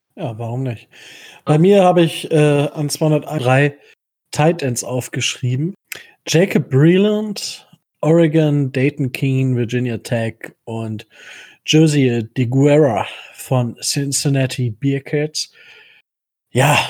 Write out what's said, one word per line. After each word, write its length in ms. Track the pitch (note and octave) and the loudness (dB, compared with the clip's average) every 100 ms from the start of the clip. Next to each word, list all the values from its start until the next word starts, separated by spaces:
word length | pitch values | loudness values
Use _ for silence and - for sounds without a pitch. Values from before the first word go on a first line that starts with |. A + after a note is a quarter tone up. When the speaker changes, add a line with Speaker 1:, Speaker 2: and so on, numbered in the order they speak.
| _ - | _ -12
Speaker 1:
Ja, 200 | C#3+ G#2+ | -10 -8
warum 260 | A#2 B2 | -8 -6
nicht? 240 | C3 A2 - - - - - - | -6 -8 -14 -20 -20 -20 -20 -12
Bei 100 | - | 0
Speaker 2:
Ja. 40 | D3+ | 4
Speaker 1:
mir 260 | F#3 G3+ | 6 6
habe 180 | F3+ F3 | 6 4
ich, 280 | E3 - - | 2 0 -2
äh, 380 | D#3 D3+ C#3+ C#3+ | 2 2 2 0
an 160 | - D3 | -4 -6
zweihundertdrei 880 | - D#3 D3+ - D3+ A#2+ C3 C#3+ C#3+ _ _ _ _ _ | -2 0 0 -2 -4 2 2 2 -2 _ _ _ _ _
Tight 300 | - D#3 E3+ | 0 2 2
Ends 220 | C3+ A#2 | -4 -6
aufgeschrieben. 920 | - B2+ - C3 - - B2 B2+ E3 G3+ _ - - _ - | -6 -8 -6 -6 -6 -4 -4 -2 -4 -8 _ -20 -20 _ -2
Jacob 420 | D#3+ G3 F3 - | 2 2 0 0
Breland, 960 | C3 D#3 F#3 G#3 G#3+ G#3+ G3+ - - _ _ _ _ | 4 4 4 2 0 -4 -8 -12 -14 _ _ _ _
Oregon, 720 | D3+ E3+ E3 D#3+ D3+ D3 C3+ | 2 4 4 2 2 0 -2
Dayton 400 | C3 C#3 C#3+ C3 | -2 -2 -2 -6
Keene, 440 | - C#3 C3 C3 B2 | -4 -2 0 0 -2
Virginia 420 | A2 B2 B2 A2 | -2 -4 -4 -6
Tech 540 | - A#2 A2+ - - - | -6 -4 -4 -8 -16 -18
und 420 | - A2+ A2 G#2+ - _ - - - _ | -12 -10 -8 -10 -14 _ -20 -20 -20 _
Josie 640 | - D#3 D#3+ D3 B2+ A#2 A2+ - | 0 4 4 4 2 0 -4 -4
DeGuara 680 | A#2+ C3 C#3+ D3 D#3 F#2+ - - - | -2 2 4 4 4 0 -6 -10 -20
von 440 | - - B2+ A#2+ - | -20 -4 -2 -2 -6
Cincinnati 880 | - D3 C#3+ C3+ D3 C#3 C3 - B2 | -6 -4 -4 -2 0 0 -2 -2 -6
Bearcats. 840 | G#2+ C#3 C#3 - D3 D#3 - - _ - - - _ _ _ _ _ _ | -4 -4 -4 -4 -4 -4 -6 -12 _ -20 -20 -20 _ _ _ _ _ _
Ja, 260 | B2 C3+ C3 - | 0 2 2 -2